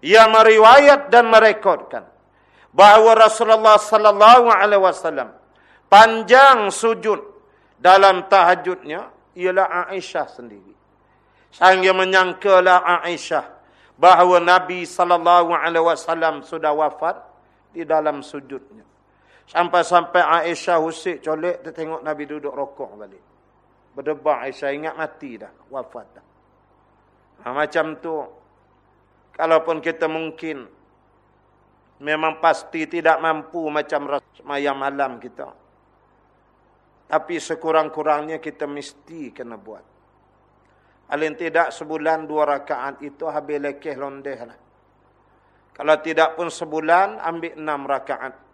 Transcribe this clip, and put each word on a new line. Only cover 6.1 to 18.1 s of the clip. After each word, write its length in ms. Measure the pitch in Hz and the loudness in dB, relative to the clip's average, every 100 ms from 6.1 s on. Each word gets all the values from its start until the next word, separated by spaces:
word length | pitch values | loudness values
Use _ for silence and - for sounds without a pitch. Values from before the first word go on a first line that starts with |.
| 226 208 247 277 254 202 | 2 2 6 6 6 0
sujud 480 | - 226 220 208 190 - _ _ _ _ _ | -4 -4 -4 -4 -6 -8 _ _ _ _ _
dalam 480 | 175 190 196 185 175 | 4 6 6 2 0
tahajudnya 880 | 196 175 180 180 180 151 160 226 _ _ - | 2 2 0 -4 -12 -12 -14 -14 _ _ -8
ialah 520 | 180 185 175 170 175 | -4 -2 -2 -6 -8
Aisyah 340 | 190 - 170 143 | -12 -10 -10 -10
sendiri. 460 | - 120 104 95 _ _ _ _ _ _ _ _ | -14 -20 -20 _ _ _ _ _ _ _ _ _
Sehingga 400 | _ 185 190 185 | _ 2 4 2
menyangkalah 1120 | 185 185 190 185 170 202 185 185 180 170 175 170 | 0 0 0 0 -4 2 2 4 2 2 -4 -4
Aisyah 400 | 165 - 156 - _ _ _ _ | -10 -8 -8 -8 _ _ _ _
bahawa 480 | _ 175 175 180 180 | _ 4 4 4 2
Nabi 480 | 170 185 180 180 170 | 2 0 0 -12 -12
sallallahu 640 | - 175 175 170 175 170 | -6 -2 0 2 2 2
alaihi 320 | 170 156 165 165 | -4 -4 -2 -2
wasallam 560 | 160 - 165 160 151 | -4 -6 -4 -4 -6
sudah 320 | 139 165 151 | -14 -8 -6
wafat 400 | 147 151 - 165 - - _ _ _ _ | -4 -4 -6 -10 -10 -18 _ _ _ _
di 160 | 165 156 | -18 -6
dalam 400 | 156 151 | -4 -4